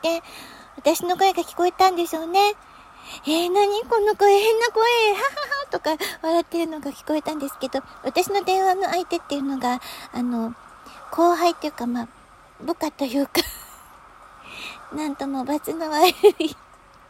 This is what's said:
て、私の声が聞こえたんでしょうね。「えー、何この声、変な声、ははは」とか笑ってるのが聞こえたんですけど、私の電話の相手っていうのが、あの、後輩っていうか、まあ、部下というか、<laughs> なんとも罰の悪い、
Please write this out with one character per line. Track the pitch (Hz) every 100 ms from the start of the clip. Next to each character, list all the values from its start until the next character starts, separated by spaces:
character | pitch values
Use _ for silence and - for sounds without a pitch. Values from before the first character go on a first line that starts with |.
て、 | 320 339 - - - - - -
私 | - 330
の | 349 359
声 | 392
が | 359
聞 | 339 -
こ | 349
え |
た | - 381
ん | 359
で | 339
し | 320
ょ |
う | 330
ね。 | 370 403 415 - - - - - - -
「え | 311 349
ー、 |
何 | 370 403 415
こ | 494 466
の | 415 427
声、 | 403 403
変 | 427 453
な | 466
声、 | 440
は | 453 480 427 392
は | 523 587 571 554
は」 | 571
と | -
か | - 311 - -
笑 | 320 339
っ |
て | 330 339
る | 330
の | 311
が | 277
聞 | 269 -
こ |
え | 311
た | 294
ん | 311
で | 277
す | -
け | 180
ど、 | - - -
私 | - - 370
の | 403
電 | 370 381
話 | 381 370
の | 381
相 | 349 359
手 | 339
っ |
て | -
い | 285
う |
の | 269 269
が、 | 247 247 - - -
あ | 247
の、 | 247 240 226 240 - - - - -
後 | - 339
輩 | 349 339
っ |
て | 339 302
い |
う |
か、 | - 240
ま | 240
あ、 | 233 - - - - -
部 | -
下 | 349 311
と | -
い | 277 254
う | 277
か、 | - - - - - - - -
<laughs> | - - - - - - - -
な | 302 311
ん | 277
と | 277
も | 269
罰 | 254 294 -
の | 320 320
悪 | 302 359
い、 | - 415 - 320 - - - - - -